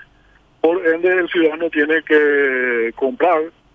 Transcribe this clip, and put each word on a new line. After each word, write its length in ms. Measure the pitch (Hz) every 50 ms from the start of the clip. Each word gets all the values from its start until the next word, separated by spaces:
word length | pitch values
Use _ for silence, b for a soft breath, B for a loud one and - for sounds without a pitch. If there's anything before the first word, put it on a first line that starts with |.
| B B _ _ _ _ _ _ _ _ _ _
Por 240 | - 160 175 190 180
ende, 320 | 165 165 165 175 185 185 185
el 100 | 175 160
ciudadano 380 | - 180 160 156 151 160 170 165
tiene 320 | - 151 147 151 160 160 -
que 880 | - 156 151 151 147 143 143 143 135 131 127 127 127 120 117 113 117 -
comprar 480 | - 135 131 127 123 151 175 175 156 156 165 - _ _ _ _